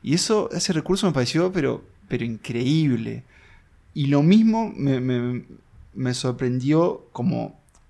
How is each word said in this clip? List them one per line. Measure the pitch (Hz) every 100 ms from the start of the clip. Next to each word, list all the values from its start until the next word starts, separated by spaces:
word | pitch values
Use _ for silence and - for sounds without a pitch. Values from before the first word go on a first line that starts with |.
y | 113
eso, | 170 - 214 -
ese | 170 -
recurso | 160 151 190 196
me |
pareció | 139 123 - 185
pero, | 185 135 117 - _ -
pero | 127 117
increíble. | 110 - 117 127 156 151 117 113 113 - - - - _ - _
Y | - 139
lo | 143
mismo | 156 214 220 226 220 -
me, | 139 131
me, | 127 123 123 123 - - _ - - -
me | 127
sorprendió | 123 127 123 127 127 131 156 175 - -
como... | - 123 120 107 - _ _